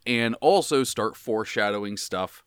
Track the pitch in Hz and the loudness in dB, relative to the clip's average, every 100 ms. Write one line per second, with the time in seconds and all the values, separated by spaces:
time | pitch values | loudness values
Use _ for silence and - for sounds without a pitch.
0 | 120 117 117 113 147 190 - 139 123 - | -2 0 0 2 4 4 4 2 2 0
1 | 107 - - 110 107 113 104 104 104 101 | -4 -4 -4 -4 -2 0 0 0 -4 -8
2 | - 92 92 - | -6 -4 -4 -8